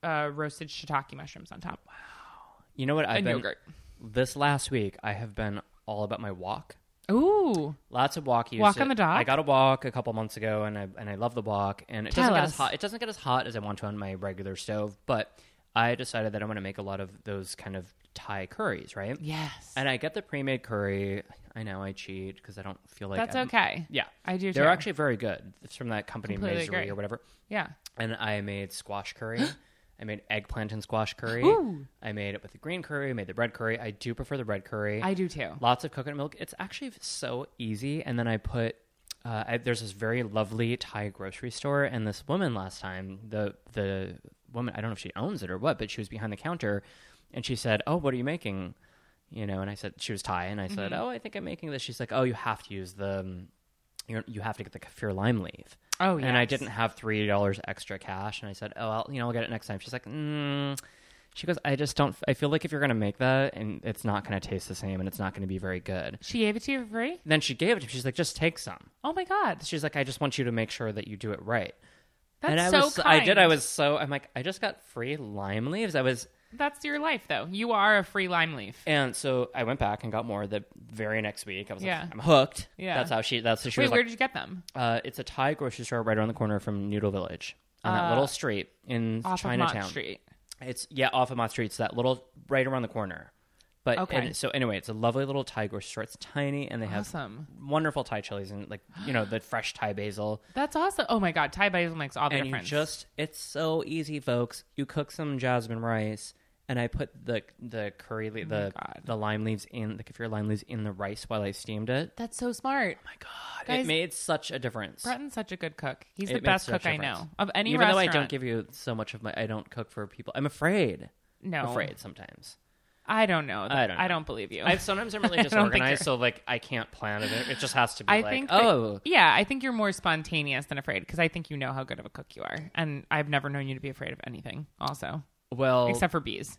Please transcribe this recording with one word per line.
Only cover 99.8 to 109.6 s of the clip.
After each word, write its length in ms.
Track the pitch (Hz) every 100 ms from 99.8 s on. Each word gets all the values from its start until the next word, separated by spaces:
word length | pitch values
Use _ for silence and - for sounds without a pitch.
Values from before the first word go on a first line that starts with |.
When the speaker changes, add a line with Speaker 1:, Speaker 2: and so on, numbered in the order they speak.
| 107
Speaker 2:
basil. 460 | 101 104 101 107 107 -
Speaker 1:
That's 220 | - 294 311
awesome. 300 | 359 381 254
Oh 100 | 226
my 140 | 190
God. 200 | 160 143
Thai 160 | - 202
basil 260 | 180 170 165
makes 200 | 139 -
all 120 | 147
the 80 | 143
Speaker 2:
And 100 | 135
you 60 |
Speaker 1:
difference. 160 | 131 90
Speaker 2:
just, 380 | 147 156 - - -
it's 240 | 151 -
so 420 | - - 160 160
easy, 360 | - 160 151 147
folks. 420 | 131 120 120 - - -
You 100 | 139
cook 240 | - 143
some 280 | - 151 135
jasmine 400 | 127 123 113 113
rice 520 | 117 113 107 107 - - _ _ -
and 100 | 123
I 80 | 120
put 240 | 139 147 - -
the, 160 | 117 - _
the 340 | 120 117 104 -
curry, 320 | - 110 110
le-, 120 | 110
Speaker 1:
Oh 20 |
my 40 | -
Speaker 2:
the, 240 | 107 101
Speaker 1:
God. 280 | - 50 -
Speaker 2:
the 120 | - 113
lime 260 | 107 107
leaves 240 | 110 107